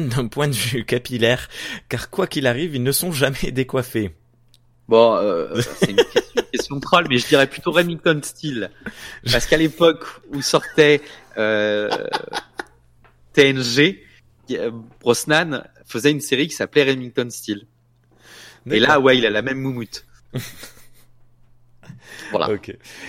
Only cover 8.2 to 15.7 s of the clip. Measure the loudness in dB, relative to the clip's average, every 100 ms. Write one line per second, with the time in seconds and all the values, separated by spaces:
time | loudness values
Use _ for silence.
8.2 | -2 -10 -8 -6 -8 -10 -18 -16 -18 -10
9.2 | -2 0 2 2 2 4 2 2 -4 -18
10.2 | -12 -8 0 0 2 4 6 4 0 -20
11.2 | -12 -4 0 0 0 -2 -2 -4 -6 -8
12.2 | -8 -12 -12 -14 -16 _ _ _ _ _
13.2 | _ 4 4 4 0 2 2 0 -14 _
14.2 | _ _ -8 -6 -6 -8 -16 _ 0 0
15.2 | 2 0 0 -6 -10